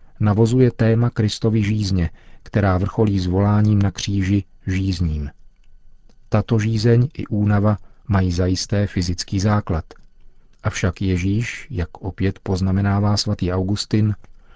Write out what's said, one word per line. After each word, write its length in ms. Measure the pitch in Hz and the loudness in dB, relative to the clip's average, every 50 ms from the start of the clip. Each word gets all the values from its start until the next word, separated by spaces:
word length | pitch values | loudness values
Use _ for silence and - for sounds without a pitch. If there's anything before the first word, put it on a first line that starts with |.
| - - - - | -20 -20 -6 -2
navozuje 520 | 110 104 98 107 113 110 123 127 127 120 | 0 2 4 4 4 4 4 4 4 4
téma 380 | - - 113 110 113 117 120 120 | 2 2 2 2 2 2 0 0
Kristovy 540 | - - 107 101 - - - 113 110 113 101 | 0 0 -2 -2 -2 -2 -2 0 0 2 0
žízně, 460 | 101 110 107 104 95 98 90 85 82 - - - - - - - | 0 0 -2 -2 0 0 0 0 -2 -4 -12 -20 -20 -20 -20 -18
která 340 | - - 107 98 98 92 | -4 0 2 2 2 2
vrcholí 420 | 90 98 - - - 110 104 98 95 | 2 0 -2 0 0 2 2 2 0
zvoláním 600 | 90 90 90 95 101 104 104 104 107 107 107 101 | 0 0 2 2 2 4 4 4 4 4 4 2
na 100 | 101 98 | 2 0
kříži 520 | - - - 101 101 101 95 95 104 101 - - - - - | -2 -4 -6 -4 -2 -2 0 2 0 0 0 -4 -12 -10 -6
žízním. 600 | 92 92 95 95 95 87 82 87 78 76 73 71 71 - - - - - _ - - - - - - - - - - - - - - | -4 -2 -2 -2 -2 -2 -2 -2 -2 -2 -4 -6 -8 -12 -16 -20 -20 -20 _ -20 -20 -20 -20 -20 -20 -20 -20 -20 -20 -20 -20 -8 -2
Tato 300 | - 107 101 - 117 110 | -2 -2 0 2 0 0
žízeň 480 | 104 113 113 107 110 120 117 120 123 - - | 0 0 -2 2 2 4 4 4 2 0 -2
i 100 | - - | -8 -8
únava 500 | - 110 104 104 104 104 101 101 107 104 - - - - - - | -4 -2 0 2 2 2 2 2 2 0 0 -4 -14 -20 -16 -4
mají 240 | - 104 95 92 90 | 0 0 2 2 2
zajisté 560 | 85 87 90 92 92 - - - 104 101 101 | 0 0 0 0 0 -2 -4 -2 -2 -2 -2
fyzický 520 | 98 - 95 87 90 87 - - - 101 95 | -2 -2 -2 -2 -2 -4 -6 -6 -6 -4 -2
základ. 460 | 95 107 104 107 - - 90 80 - - - - - - - - - - - - - - - _ - | 0 2 0 0 0 -2 -4 -4 -4 -8 -16 -20 -20 -20 -20 -20 -20 -20 -20 -20 -20 -20 -20 _ -6
Avšak 380 | - - - - 92 - - | -4 -4 -2 -2 -2 -2 -2
Ježíš, 680 | 101 95 92 87 90 98 101 113 120 - - - - - | 0 0 0 0 0 0 0 0 -2 -4 -8 -12 -14 -10
jak 280 | - 95 82 - - | -6 -6 -6 -6 -8
opět 420 | - - 95 - - 95 98 - - | -10 -10 -10 -4 -2 -2 -2 -2 -4
poznamenává 800 | - 101 95 87 95 95 92 98 101 101 98 101 104 104 104 | -4 -4 -2 0 0 0 0 2 2 2 2 2 2 2 0
svatý 340 | 104 - 107 101 - 95 87 | 0 -2 -2 -2 -2 -2 -2
Augustin, 640 | 90 95 92 98 104 - - - - 107 107 107 101 - - - - - - - - | -2 -2 -2 -2 -4 -4 -4 -2 0 0 2 0 -2 -4 -10 -18 -20 -20 -20 -20 -20